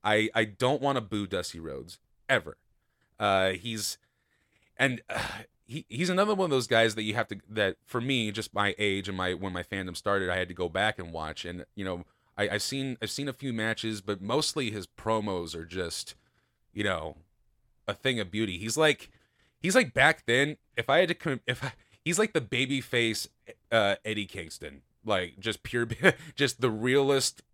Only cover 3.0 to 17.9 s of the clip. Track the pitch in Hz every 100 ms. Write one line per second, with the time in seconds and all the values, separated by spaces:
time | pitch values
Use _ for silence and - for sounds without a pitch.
3 | _ _ 104 98 95 92 113 110 101 -
4 | _ _ _ _ _ _ _ - 135 120
5 | - - - - - _ _ 131 - 113
6 | 170 180 208 196 180 135 117 113 113 107
7 | 107 107 113 101 - 107 98 - _ 123
8 | 123 131 110 104 107 104 101 - 104 98
9 | 98 92 92 87 95 90 87 98 92 87
10 | - 98 92 90 90 90 90 87 104 104
11 | 85 80 78 78 87 87 - - 95 87
12 | 92 _ _ - 101 104 - 135 135 123
13 | 110 - 143 127 135 113 110 110 113 107
14 | 95 104 98 131 151 160 120 104 90 -
15 | 110 110 107 92 85 82 82 92 87 -
16 | - - _ _ _ _ _ 101 104 87
17 | 78 76 _ _ _ _ _ _ -